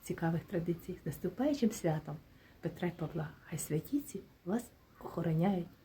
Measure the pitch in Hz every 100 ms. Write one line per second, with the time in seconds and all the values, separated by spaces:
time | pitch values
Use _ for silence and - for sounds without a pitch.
0 | - 175 165 165 - 180 170 170 - 180
1 | - 139 185 - 277 285 226 - 170 156
2 | - 151 - - - - 165 165 175 170
3 | 151 165 151 - - 156 - 151 - 285
4 | - 202 - - - 220 - - - -
5 | - - 165 160 180 190 165 -